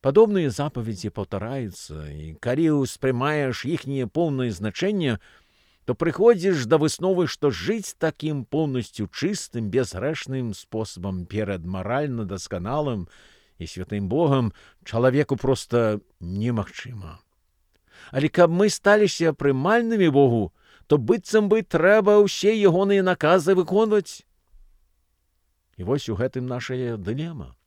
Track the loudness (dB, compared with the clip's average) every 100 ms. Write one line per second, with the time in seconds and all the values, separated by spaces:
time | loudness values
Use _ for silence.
0 | 4 6 6 4 0 -2 -6 -6 -8 -6
1 | -8 -8 -8 -6 -8 -8 -10 -12 -14 -12
2 | -12 -12 -14 -8 -4 0 2 2 -2 -2
3 | -4 -2 -2 -2 -2 -4 -6 -6 -6 -6
4 | -4 -2 -2 -2 -4 -4 -8 -4 -4 -2
5 | -2 -2 _ _ _ _ _ _ -8 -2
6 | -2 4 4 6 2 0 2 2 2 0
7 | -2 0 0 0 -2 -2 -4 -4 -6 -4
8 | -4 -4 -6 -6 -4 -2 -2 -2 -6 -8
9 | -8 -4 -4 -4 -8 -8 -2 -2 -2 -4
10 | -6 -6 -6 -6 -6 -10 -8 -8 -8 -8
11 | -8 -6 -6 -6 -4 -6 -6 -8 -4 -4
12 | -4 -6 -6 -8 -8 -8 -6 -4 -4 -6
13 | -8 _ _ _ _ _ -14 -12 -8 -6
14 | -2 0 2 2 0 -6 -20 _ -8 0
15 | 2 2 0 -2 0 -2 0 0 0 -2
16 | _ _ -8 -4 -2 -2 -6 -10 -16 -16
17 | -16 -20 _ _ _ _ _ _ _ _
18 | -6 -2 0 6 4 6 2 2 4 6
19 | 4 2 -2 2 0 0 2 2 2 2
20 | 4 6 4 4 -2 _ _ _ _ 0
21 | 2 0 2 0 4 2 2 2 4 6
22 | 6 6 4 2 0 4 4 4 2 2
23 | 2 2 4 4 4 2 2 2 2 2
24 | -2 -16 _ _ _ -20 -20 _ _ _
25 | _ _ _ _ _ _ _ -12 -4 -4
26 | -4 -4 -4 -4 -8 -8 -8 -6 -6 -6
27 | -6 -6 -8 -10 -16 -18